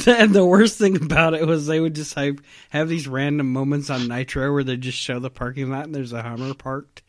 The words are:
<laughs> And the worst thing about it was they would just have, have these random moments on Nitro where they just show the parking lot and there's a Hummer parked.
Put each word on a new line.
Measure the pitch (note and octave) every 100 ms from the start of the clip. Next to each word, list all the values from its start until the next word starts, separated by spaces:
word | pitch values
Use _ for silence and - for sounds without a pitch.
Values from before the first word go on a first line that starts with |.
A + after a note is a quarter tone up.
<laughs> | A#3
And | A#3+ G#3+
the | G3 F3+
worst | F#3 A3 -
thing | G3+ F#3+
about | D#3 D3+ E3
it | D#3+ D#3+
was | D#3+ D3
they | D#3+
would | E3 D3+
just | D3+
have, | - C#3+ C#3+ - - -
have | D3 D#3+
these | E3 C3+
random | C3 C#3+ D3 C3+
moments | B2+ C#3 C#3+ C#3+
on | C3 A#2+
Nitro | A#2+ B2+ C#3 C3+
where | C#3+
they | C3+ B2+
just | B2+ -
show | - B2
the | B2+
parking | B2+ B2 C3 C3
lot | C3+
and | D3+
there's | D3 B2
a | A#2
Hummer | A#2 A#2 C3
parked. | C#3 C3 C3+ - -